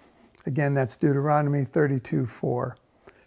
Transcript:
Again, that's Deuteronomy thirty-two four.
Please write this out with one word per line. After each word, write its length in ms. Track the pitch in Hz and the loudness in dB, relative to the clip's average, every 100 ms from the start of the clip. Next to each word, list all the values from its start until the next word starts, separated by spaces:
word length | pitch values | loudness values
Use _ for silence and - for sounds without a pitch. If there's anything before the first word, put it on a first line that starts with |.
| - _ _ _ - | -20 _ _ _ -6
Again, 280 | 135 143 | -2 0
that's 240 | 139 127 - | 0 0 0
Deuteronomy 680 | 151 139 147 147 143 143 131 | 0 2 2 2 2 0 0
thirty-two 640 | 165 147 135 - 151 120 | 2 2 0 -2 -2 -2
four. 500 | - 139 123 127 - _ _ - - | -4 -4 -2 -4 -10 _ _ -20 -20